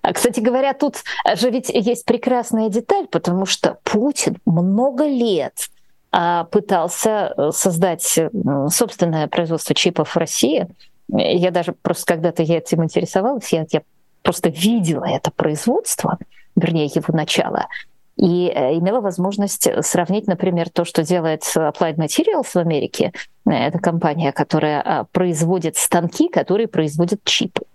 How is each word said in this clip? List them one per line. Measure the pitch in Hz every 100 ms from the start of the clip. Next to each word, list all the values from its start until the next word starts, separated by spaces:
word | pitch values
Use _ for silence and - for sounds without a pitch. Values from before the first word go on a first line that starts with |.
А, | -
кстати | 170 240 233
говоря, | 220 247 277
тут | 269 294 - - - - 247
же | 247
ведь | 240 -
есть | - 208 240 -
прекрасная | 240 247 247 233 220 220
деталь, | 208 240 403 339
потому | 170 185 180 190
что | - - -
Путин | - 208 262 277 - 180 -
много | 165 180 202 269 247 302
лет, | 262 233 175 127 - - _ _ _ _
а, | - 170 170 170
пытался, | 208 208 190 170 - 220 214 190 -
э, | 147
создать, | 156 196 165 185 165 - -
э, | 160 214 151 139 143
собственное | - 226 - 170 160 151
производство | - 165 165 -
чипов | - 180 175 151 170
в |
России. | 160 - 247 311 180 - - _ -
Я | - - 180 180
даже | 175 165
просто | - - 170 -
когда-то | 170 170 170
я | 156 165
этим | - 165
интересовалась, | 165 - 175 190 214 269 -
я, | 165 156
я | 156 _ _ _ _
просто | - 175 175
видела | 147 196 233 170 143 -
это | - -
производство, | - - 156 - 311 - - - 175 - - - -
вернее, | 165 165 147
его | 156 -
начало, | 160 156 - - - - - - _ _ -
и, | 185 175 180
э, | - 131 160
имела | 175 240
возможность | 202 175 185 202 202 - - -
сравнить, | - 180 170 202 214
например, | 175 185 175 165
то, | - 170
что | -
делает | 156 180 165 156 - 165
Applied | 156 - 170 156
Materials | 151 - 349 370 -
в | 180
Америке. | 170 151 - - - - - _ -
Э, |
это | 143 131 170
компания, | 180 165 196 156 165
которая, | - 147 156 151 147
а, | - 151 107
производит | - 180 160 165 185 160 -
станки, | - 175 170 - 330
которые | 185 - 196 226
производят | 165 156 151 175 208
чипы. | - - 190 - -